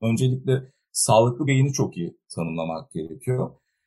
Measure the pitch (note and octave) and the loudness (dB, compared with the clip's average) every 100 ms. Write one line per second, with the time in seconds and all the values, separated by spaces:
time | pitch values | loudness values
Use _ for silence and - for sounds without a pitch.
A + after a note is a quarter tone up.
0 | A2+ A2+ B2+ B2+ C3 B2+ C3 _ _ - | -2 2 2 0 0 -2 -2 _ _ -4
1 | - A2 A#2+ A#2+ D3 C3+ C#3 C3+ F#2+ - | 4 6 6 2 0 2 2 2 -2 -4
2 | E2+ - _ - E2 E2 E2 D#2+ - E2 | -10 -10 _ -8 -6 -4 -6 -8 -10 -10
3 | D#2+ D#2+ - B2+ D#2+ - _ _ | -10 -10 -4 -4 -4 -10 _ _